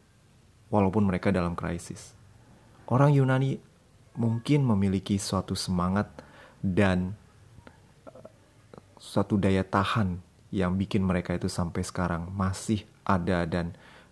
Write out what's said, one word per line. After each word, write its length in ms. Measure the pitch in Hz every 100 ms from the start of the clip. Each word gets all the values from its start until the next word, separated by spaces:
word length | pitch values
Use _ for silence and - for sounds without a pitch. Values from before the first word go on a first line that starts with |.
| _ _ _ _ _ _ -
walaupun 400 | 107 95 107 101
mereka 240 | 90 101
dalam 240 | 92 87 87
krisis. 560 | 82 85 - - - - - - - - - - -
Orang 240 | 120 143 143
Yunani 400 | 131 131 135 143 - _ _ _ _ -
mungkin 480 | 117 113 - 147 131
memiliki 480 | 98 98 95 - 101
suatu 400 | - 95 - 95
semangat 560 | - 90 90 98 104 - - - - -
dan, 560 | 98 90 98 90 92 107 - - - - - - - _
eh, 240 | - - - _ _ _ - - - -
suatu 400 | - 107 98 104
daya 240 | 98 95
tahan 560 | 95 98 104 117 95 90 - _ -
yang 240 | 104 90 95
bikin 240 | 98 107
mereka 320 | 95 90 87
itu 160 | 87 95
sampai 400 | - 85 92 90
sekarang 400 | - 87 85 87 98
masih 480 | 95 95 - 107 - -
ada 480 | - 95 85 87 85
dan 240 | 87 85 - - - -